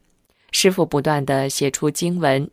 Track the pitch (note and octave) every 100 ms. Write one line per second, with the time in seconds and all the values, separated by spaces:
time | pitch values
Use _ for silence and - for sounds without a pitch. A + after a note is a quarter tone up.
0 | _ _ _ _ _ - F#3+ F#3 D#3+ D3
1 | D3 D3 C3+ C3+ C#3 - C#3 - D3+ D3
2 | F3 F3 D3+ C3+ D3+